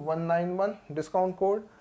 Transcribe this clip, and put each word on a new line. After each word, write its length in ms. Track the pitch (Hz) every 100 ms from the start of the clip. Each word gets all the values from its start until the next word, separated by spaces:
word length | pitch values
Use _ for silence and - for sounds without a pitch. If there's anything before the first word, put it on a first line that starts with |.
| 147
one 160 | 160 165
nine 260 | 170 175 180
one 120 | 202 208 -
discount 400 | 151 151 190 185 185
code। 180 | 190 214 214 -